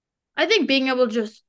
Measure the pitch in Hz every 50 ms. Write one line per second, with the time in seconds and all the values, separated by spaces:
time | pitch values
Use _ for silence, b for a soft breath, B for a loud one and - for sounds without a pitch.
0 | _ _ _ _ _ _ _ - 311 349 427 427 302 - 269 269 262 262 262 247
1 | 254 240 208 240 220 214 - - _